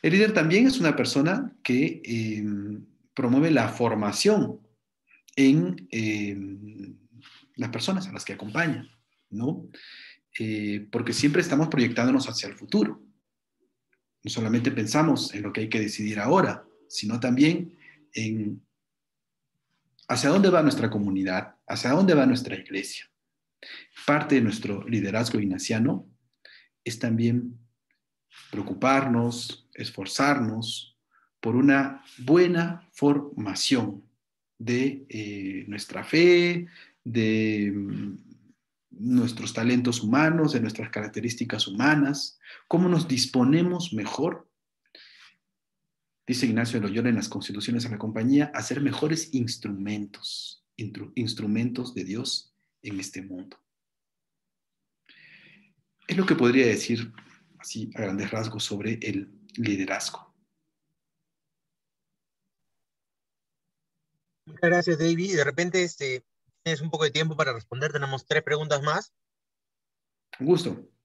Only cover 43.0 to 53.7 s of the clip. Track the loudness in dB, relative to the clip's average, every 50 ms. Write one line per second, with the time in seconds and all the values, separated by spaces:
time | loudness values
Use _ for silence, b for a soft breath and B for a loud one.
43 | 2 0 0 0 0 0 2 2 4 6 4 4 4 2 0 -4 -6 -6 -6 -6
44 | -6 -6 -4 -2 -2 -4 -4 -6 -14 _ _ _ _ _ _ _ _ _ B B
45 | B B B B B B B B _ _ _ _ _ _ _ _ _ _ _ _
46 | _ _ _ _ _ -4 -2 0 0 2 2 0 0 0 -2 -2 -2 -2 -2 0
47 | 0 2 0 0 -2 -4 -8 -8 -8 -8 -8 -6 -4 -2 -2 -2 -2 -4 -6 -6
48 | -8 -6 -4 -2 0 4 4 4 2 2 -4 -8 -6 -6 -4 -2 -2 -2 0 0
49 | -2 -2 -2 -2 -4 -4 -2 -2 -2 -2 -6 -8 -8 -8 -6 -6 -6 -6 -6 -6
50 | -8 -10 -12 -16 -14 -12 -12 -12 -14 -16 -18 _ _ _ _ -12 -12 -10 -10 -12
51 | -14 -8 -6 -4 -4 -4 -4 -4 -4 -2 0 0 0 -2 -2 -4 -8 -8 -8 -10
52 | -8 -6 -6 -6 -6 -6 -6 -6 -8 _ _ _ _ _ _ _ -14 -10 -10 -8
53 | -10 -10 -12 -14 -14 -12 -14 -14 -14 -16 -20 _ _ _